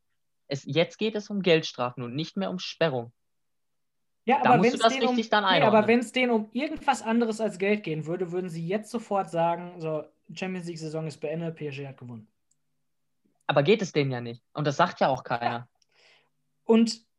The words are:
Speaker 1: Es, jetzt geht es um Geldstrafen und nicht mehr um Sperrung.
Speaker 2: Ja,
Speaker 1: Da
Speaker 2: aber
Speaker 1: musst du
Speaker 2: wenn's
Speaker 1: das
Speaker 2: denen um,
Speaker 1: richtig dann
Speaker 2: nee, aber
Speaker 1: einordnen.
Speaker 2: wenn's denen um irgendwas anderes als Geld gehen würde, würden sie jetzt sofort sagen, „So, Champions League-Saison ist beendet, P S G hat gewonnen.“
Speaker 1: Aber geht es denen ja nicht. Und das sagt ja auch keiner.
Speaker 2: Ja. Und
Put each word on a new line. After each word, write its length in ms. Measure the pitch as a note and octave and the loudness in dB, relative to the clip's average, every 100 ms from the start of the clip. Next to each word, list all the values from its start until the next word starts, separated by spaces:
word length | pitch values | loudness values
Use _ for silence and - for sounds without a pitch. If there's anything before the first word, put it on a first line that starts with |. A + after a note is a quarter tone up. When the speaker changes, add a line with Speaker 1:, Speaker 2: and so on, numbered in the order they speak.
| _ _ _ _ - | _ _ _ _ -10
Speaker 1:
Es, 160 | C#3 - | -8 -2
jetzt 320 | C#3+ E3+ - | 0 0 0
geht 160 | G#3+ G#3+ | -4 -4
es 140 | G3+ | -6
um 120 | G3+ | -2
Geldstrafen 600 | F3+ D#3+ D#3+ - B2 - | 4 4 2 -4 -6 -4
und 120 | A#2+ | -8
nicht 220 | B2+ E3 - | -6 -6 -4
mehr 140 | F#3+ | -6
um 80 | F#3 | -6
Sperrung. 540 | - - E3 C3 A#2 _ _ _ _ _ _ _ _ _ _ _ - | -8 -2 0 0 -6 _ _ _ _ _ _ _ _ _ _ _ 2
Speaker 2:
Ja, 140 | C4+ | 4
Speaker 1:
Da 100 | B3 | 6
Speaker 2:
aber 20 | |
Speaker 1:
musst 180 | F#3 A3 | 6 6
du 40 | C#4 | 4
Speaker 2:
wenn's 20 | |
Speaker 1:
das 220 | A3+ C4+ | 2 2
Speaker 2:
denen 60 | B3+ | 0
um, 100 | B3 | 0
Speaker 1:
richtig 120 | A3 | 2
dann 140 | G#3 G3 | 2 4
Speaker 2:
nee, 120 | F3+ | 4
aber 240 | - G#3+ G#3+ | 6 4 6
Speaker 1:
einordnen. 0 | |
Speaker 2:
wenn's 260 | A#3 A#3+ | 2 2
denen 180 | B3+ B3 | -2 2
um 160 | A3+ G#3+ | 0 -2
irgendwas 500 | A#3+ D4+ D#4 - B3+ | -6 -6 -4 -2 -2
anderes 380 | A3 A3+ A#3 A3 | 0 0 0 -2
als 180 | A3 F3 | -4 -2
Geld 240 | G3 G#3 | 0 0
gehen 220 | F#3+ D#3 D3 | -2 -6 -4
würde, 260 | F3+ F3+ | -4 -4
würden 160 | F3 F#3 | -4 -6
sie 160 | E3 E3 | -6 -4
jetzt 240 | G#3 G#3+ | -4 -4
sofort 400 | A#3 A3+ G3 F#3 | -10 -4 -4 -2
sagen, 500 | E3 E3+ E3+ F3+ F3+ | 0 0 -2 -8 -10
„So, 240 | D#3+ D#3 D3+ _ - | -6 -6 -8 _ -18
Champions 320 | D#3+ F#3 F#3 E3+ | -10 -6 -6 -8
League-Saison 400 | E3+ D#3 D#3+ D#3+ | -10 -8 -8 -8
ist 120 | C#3+ | -8
beendet, 380 | D3+ D#3+ E3 D#3+ | -8 -6 -6 -8
P 120 | D3+ | -10
S 80 | C3+ | -10
G 100 | C#3 | -12
hat 100 | C3+ | -14
gewonnen.“ 300 | B2 A#2 G#2+ _ _ _ _ _ _ _ _ _ _ _ - | -16 -16 -18 _ _ _ _ _ _ _ _ _ _ _ -2
Speaker 1:
Aber 160 | D3 | 2
geht 180 | C#3+ G#3+ | 4 4
es 100 | F3+ | 2
denen 180 | D#3 C#3 | -2 -2
ja 100 | B2 | -2
nicht. 220 | A#2+ A#2+ _ | -8 -12 _
Und 140 | - D#3 | -4 -2
das 100 | - | 2
sagt 240 | F3 - | 2 2
ja 80 | F3 | 0
auch 160 | C3 | 0
keiner. 420 | - B2 A#2+ A#2+ B2 | -2 -4 -2 -4 -8
Speaker 2:
Ja. 20 | _ _ _ _ _ _ _ _ _ | _ _ _ _ _ _ _ _ _
Und 420 | - A3+ A3+ - _ | 4 6 4 0 _